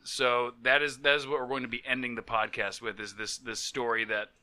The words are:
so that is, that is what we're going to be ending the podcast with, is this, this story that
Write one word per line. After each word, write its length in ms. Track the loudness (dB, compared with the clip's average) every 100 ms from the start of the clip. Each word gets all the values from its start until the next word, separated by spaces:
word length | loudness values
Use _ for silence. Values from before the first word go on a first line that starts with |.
so 480 | -8 2 4 4 2 0
that 200 | 4 4
is, 160 | 4 0
that 180 | 2 2
is 100 | 2
what 140 | -2
we're 60 | -2
going 140 | -2
to 60 | -2
be 140 | -6 -2
ending 280 | -2 -2
the 80 | -6
podcast 600 | -2 0 0 -2 -4 -4
with, 180 | -8 -6
is 140 | -10
this, 240 | -8 -6 -6
this 200 | -6 -6
story 440 | -6 -2 0 0
that 260 | 2 -2 -4 _